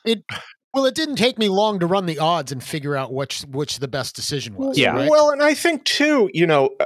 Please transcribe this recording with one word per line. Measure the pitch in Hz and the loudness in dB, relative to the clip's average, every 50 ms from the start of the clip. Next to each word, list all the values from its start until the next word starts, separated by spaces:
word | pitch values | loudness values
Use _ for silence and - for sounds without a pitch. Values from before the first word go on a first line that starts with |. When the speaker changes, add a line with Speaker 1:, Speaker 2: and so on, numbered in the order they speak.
| - | -2
Speaker 1:
It, | 226 226 202 - - - - - - - _ _ _ - | -2 -2 -2 -4 -8 -14 -14 -14 -16 -20 _ _ _ -2
well, | 269 269 262 | 0 0 0
it | - | 0
didn't | 302 320 302 277 185 | -2 -4 -4 -2 0
take | 208 254 262 - | 0 0 0 0
me | 220 208 | 0 0
long | 185 190 214 220 208 190 | 2 2 2 2 0 0
to | 170 | 0
run | 170 185 202 185 175 | 0 0 0 0 -2
the | 160 143 | -2 -2
odds | 156 160 175 165 143 131 | 0 0 0 0 -2 -4
and | 139 131 - | -8 -10 -8
figure | - - 156 139 147 143 | -8 -8 -6 -4 -4 -4
out | 139 135 113 131 | -4 -4 -6 -6
which, | 131 139 131 - - - | -6 -6 -6 -8 -10 -10
which | 143 131 139 151 - - 117 | -8 -8 -6 -6 -6 -6 -6
the | 135 127 | -6 -6
best | 110 139 123 - - | -6 -8 -8 -10 -10
decision | - 104 - 143 143 110 117 101 | -10 -8 -8 -6 -8 -8 -10 -8
was, | 95 269 269 262 - | -6 -6 -2 0 2
Speaker 2:
Yeah. | 131 98 - | 2 2 2
Speaker 1:
right? | 269 277 302 | 2 2 4
Speaker 3:
Well, | 302 302 302 294 | 6 6 6 4
and | 294 277 294 | 4 2 2
I | 302 302 | 2 2
think, | - - 339 330 277 - | 2 2 0 0 0 -2
too, | - - - 294 302 302 277 214 185 - | -2 0 2 2 2 4 4 2 2 2
you | 160 170 170 | 2 2 4
know, | 156 143 135 131 - - - | 6 4 4 2 2 -2 -2